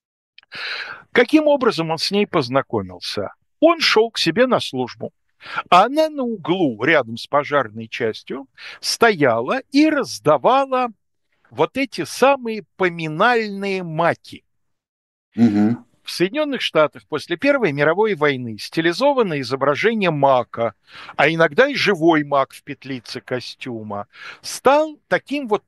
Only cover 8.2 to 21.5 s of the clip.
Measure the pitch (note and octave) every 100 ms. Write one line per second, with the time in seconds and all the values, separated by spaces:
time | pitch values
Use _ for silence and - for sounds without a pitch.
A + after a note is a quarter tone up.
8.2 | - B3+ C4+ _ - - - - A#3 E3+
9.2 | C3 A2+ C3+ B3+ - C#4 D#4 D4 F3 -
10.2 | D3 C#3+ F3 C4 C#4 B3+ B3 - _ _
11.2 | _ _ _ A2+ E3 B3+ C#4 - D3 -
12.2 | C4 C#4 A3+ G#3+ - - F#3 E3+ D#3+ D#3
13.2 | A#3 A#3 G#3+ G3 G3 F#3+ E3+ D#3 E3+ C3
14.2 | - - _ _ _ _ _ _ _ _
15.2 | _ G#2 A#2 G#2 G#2 A#2+ _ _ - -
16.2 | F#3+ C#4+ D4 A#3+ - D#3 D3 B2 - C#3
17.2 | - E3+ C#4 C#4 F#3 C#3+ D3 F3+ A3 D#3+
18.2 | D3 C3 A#2 G#2 - E3 E3 E3+ C#4 C4
19.2 | G3 C#3+ A#2 C3+ C3+ B2+ G#3+ A3+ F3+ D3
20.2 | C#3 B2+ G#2+ A#2 A2+ _ _ - - -
21.2 | D3+ E3 E3